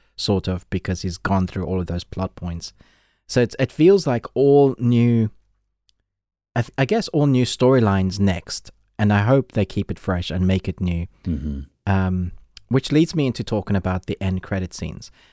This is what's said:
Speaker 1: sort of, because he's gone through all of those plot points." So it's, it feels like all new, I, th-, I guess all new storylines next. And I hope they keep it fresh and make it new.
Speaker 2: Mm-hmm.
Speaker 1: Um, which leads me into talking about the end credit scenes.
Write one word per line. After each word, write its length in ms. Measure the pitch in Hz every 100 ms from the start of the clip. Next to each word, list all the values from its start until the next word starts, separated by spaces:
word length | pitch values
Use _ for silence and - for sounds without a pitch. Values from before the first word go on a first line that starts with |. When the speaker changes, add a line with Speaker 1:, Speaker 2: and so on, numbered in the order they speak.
| _ -
Speaker 1:
sort 300 | - 98 95
of, 200 | 90 -
because 320 | 92 - 90
he's 140 | 92 85
gone 260 | - 95 92
through 200 | 101 90
all 140 | 92
of 80 | 87
those 160 | 87
plot 320 | - - 92 -
points." 380 | 87 85 - _ _ _ _ _ -
So 140 | 127
it's, 140 | 120 -
it 120 | 131
feels 340 | - 170 196 151
like 180 | 120 -
all 400 | - 139 143 139 -
new, 500 | 120 120 120 117 110 - _ _ _ _ _ _ _ _ _ _ _ 120
I, 60 |
th-, 120 | - -
I 80 | 135
guess 240 | 220 -
all 180 | 151 147
new 160 | 127 120
storylines 720 | - 127 131 107 98 95 98
next. 520 | 98 95 - - - _ _ -
And 160 | 104
I 80 | 104
hope 280 | 107 135 -
they 140 | 110 95
keep 260 | 107 -
it 80 | 90
fresh 320 | - 90 -
and 160 | 90 92
make 200 | 95 -
it 120 | -
new. 280 | 90 85 85 _ 92
Speaker 2:
Mm-hmm. 340 | 73 76 69 69 _ 98
Speaker 1:
Um, 460 | 95 92 90 90 - _ - -
which 220 | 127 -
leads 240 | 143 170 160
me 120 | 135
into 160 | - -
talking 300 | 107 - 98
about 300 | 92 90 -
the 100 | -
end 220 | 95 92
credit 300 | - 98 92
scenes. 360 | - 82 - - _ _